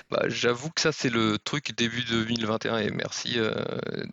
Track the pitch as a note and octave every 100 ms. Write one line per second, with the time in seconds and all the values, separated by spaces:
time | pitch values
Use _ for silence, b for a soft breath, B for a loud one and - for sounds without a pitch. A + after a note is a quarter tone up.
0 | - - - A2+ A#2+ A#2+ D3+ - D#3+ -
1 | C3+ A#2 A2 G#2 - D3 - A#2 A#2 A#2
2 | A#2+ A2+ A2 A#2 G#2+ A2 A2 A2+ G#2 -
3 | - - A#2+ A#2+ A2 - - - - -
4 | -